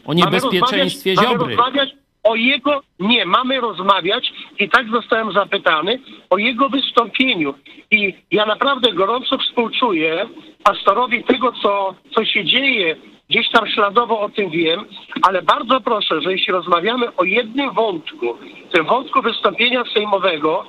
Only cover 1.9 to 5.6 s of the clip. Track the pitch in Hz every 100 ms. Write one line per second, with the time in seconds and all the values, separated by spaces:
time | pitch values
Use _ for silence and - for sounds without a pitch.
1.9 | - _ _ 214 226 247 285 294 285 -
2.9 | - 202 240 180 214 254 269 233 190 196
3.9 | 190 175 233 - - - - 196 247 220
4.9 | 233 - 226 220 190 180 196